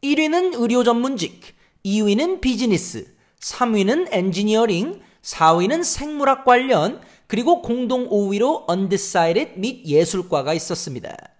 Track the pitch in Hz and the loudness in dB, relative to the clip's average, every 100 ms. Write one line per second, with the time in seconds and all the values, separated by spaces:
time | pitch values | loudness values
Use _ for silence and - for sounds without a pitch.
0 | 277 294 311 339 370 311 233 247 240 233 | 0 0 2 2 0 0 0 2 2 2
1 | 254 262 165 - - _ _ _ 196 208 | -2 -4 -6 -10 -20 _ _ _ -4 0
2 | 208 202 330 370 262 226 247 175 - 113 | 2 2 0 0 -2 0 0 0 -2 -10
3 | - _ _ _ - - 240 214 190 294 | -14 _ _ _ -14 -4 0 2 2 0
4 | 359 202 185 175 208 220 226 175 262 403 | 0 -2 -2 -2 0 2 2 0 -2 -8
5 | - _ - - 160 170 185 320 339 - | -16 _ -14 2 4 4 2 0 -2 -4
6 | 294 294 277 262 262 247 262 220 160 - | -6 -2 0 2 4 4 4 2 0 -4
7 | - _ _ 208 247 349 - 240 240 254 | -16 _ _ -2 2 0 0 -4 -2 -2
8 | 247 208 202 202 247 320 - 180 196 190 | 0 0 0 0 0 0 -2 -2 0 -2
9 | - 185 165 170 302 - 214 262 160 147 | -2 0 2 2 -2 -6 -6 -6 2 2
10 | 170 190 180 151 135 165 - 170 - 127 | 4 0 -2 -4 -2 -4 -4 -6 -6 -10
11 | - - - | -12 -16 -20